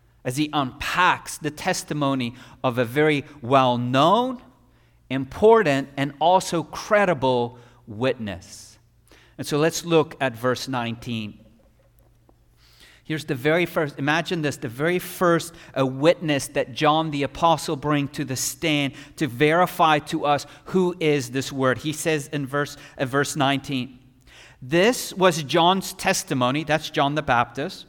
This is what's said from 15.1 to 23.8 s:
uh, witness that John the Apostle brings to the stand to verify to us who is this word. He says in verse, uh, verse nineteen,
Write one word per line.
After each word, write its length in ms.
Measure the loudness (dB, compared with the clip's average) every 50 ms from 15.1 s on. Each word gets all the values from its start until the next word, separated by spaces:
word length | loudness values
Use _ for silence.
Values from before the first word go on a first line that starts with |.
| -4 0 2 4 4 2 0 -4 -12 -18 -20 -6 -2
uh, 80 | -2 0
witness 640 | 0 0 2 2 2 2 2 0 -2 -2 -2 -2
that 260 | -2 -2 -4 -4 -2 -2
John 380 | 0 2 4 4 4 2 0
the 120 | -2 -4 -4
Apostle 520 | -4 -2 0 2 2 2 2 0 -4 -6
brings 360 | -4 -2 0 0 0 0 -2
to 120 | -6 -8 -8
the 140 | -6 -6
stand 560 | -6 -6 -6 -6 -4 -2 0 0 0 0 -2 -6 -10 -16 -18 -6
to 100 | -4 -4
verify 720 | -4 0 2 2 4 4 4 2 2 2 4 4 4 4 2
to 240 | 0 -2 -4 -2 0
us 200 | 0 0 0 -2 -6 -16 -20 -10
who 280 | -2 0 2 2 2 0 0
is 300 | 0 2 2 0 -2 -4
this 200 | -4 -6 -6 -4
word. 280 | -4 0 0 0 0 0
He 120 | -2 -6
says 380 | -6 -4 -2 -2 -2 -2 -4 -6
in 160 | -6 -6 -6
verse, 300 | -4 -4 -4 -4 -4 -8 -14 -20 -16 -8
uh, 60 | -6 -4
verse 320 | -2 0 0 -2 0 -2
nineteen, 640 | 0 0 0 0 -2 -4 -4 -6 -6